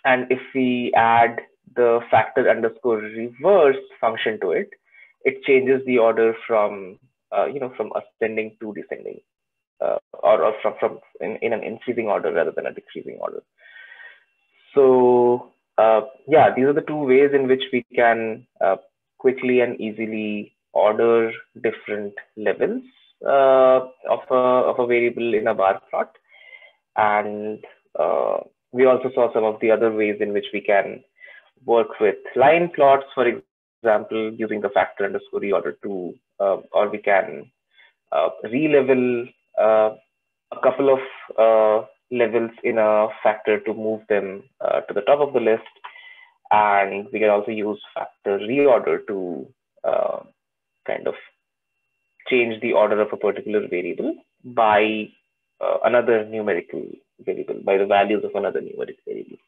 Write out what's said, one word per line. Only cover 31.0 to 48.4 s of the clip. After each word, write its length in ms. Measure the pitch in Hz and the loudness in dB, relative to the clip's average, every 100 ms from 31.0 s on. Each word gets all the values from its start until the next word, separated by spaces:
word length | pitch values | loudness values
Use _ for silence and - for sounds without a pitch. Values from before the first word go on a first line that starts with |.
| _ _ - - _ _ 127 | _ _ -20 -20 _ _ 0
work 340 | 117 110 - | 0 0 0
with 160 | 104 95 - 123 | -2 -2 -8 2
line 340 | 135 165 170 160 | 4 4 0 2
plots, 300 | 139 139 - | 4 4 0
for 120 | - 120 | -2 -2
example, 1080 | 107 _ _ _ _ 113 104 107 110 110 | -2 _ _ _ _ 0 0 -2 -6 -6
using 260 | 113 110 107 | -6 -6 -4
the 80 | 101 | -2
factor 380 | 95 92 - 101 | 0 -2 -4 -6
underscore 340 | 98 - 101 | -6 -8 -8
reorder 360 | 101 92 - - | -2 -2 -2 -10
two, 320 | 104 98 87 - _ _ | -10 -8 -10 -14 _ _
uh, 160 | 98 92 - | -2 -2 -4
or 160 | - 104 | -2 -2
we 80 | 107 | -4
can, 520 | 104 98 - - - _ _ _ _ _ _ | 0 0 0 -10 -18 _ _ _ _ _ _
uh, 160 | 71 - - | -2 -2 -6
re-level, 840 | 107 123 156 143 127 127 123 120 127 _ _ - | -6 -4 2 2 4 2 0 -2 -6 _ _ 0
uh, 340 | 107 110 110 110 _ _ _ _ _ | 2 4 2 -2 _ _ _ _ _
a 80 | - | -2
couple 280 | 131 - 139 | -2 2 2
of, 60 | 131 - - - - | 2 -2 -16 -10 2
uh, 460 | 113 110 107 107 110 _ _ | 4 6 4 2 -2 _ _
levels 400 | 123 113 117 117 - 120 | -2 0 0 -4 -6 -4
in 120 | 113 | 0
a 300 | 107 107 110 - | 2 2 0 0
factor 380 | 110 107 - 104 | -2 -2 -2 -2
to 120 | 107 | -2
move 280 | 110 110 107 _ | -6 -6 -6 _
them, 340 | 104 98 95 - _ | -2 -2 -12 -18 _
uh, 220 | - - | -2 -2
to 120 | - | -4
the 80 | 101 | -4
top 200 | 104 147 | 0 2
of 100 | 143 | 2
the 80 | 131 | 0
list. 240 | 113 110 - _ - - - - _ _ - | 0 0 -4 _ -20 -20 -20 -20 _ _ 0
And 560 | 107 104 101 98 98 104 | 2 4 2 0 -4 -6
we 60 | 107 | 0
can 100 | 107 | 2
also 220 | 104 104 | 2 0
use 300 | 110 104 101 - | -6 -6 -6 -10
factor 460 | - - _ 104 | -12 -12 _ -4
reorder 680 | 98 | -4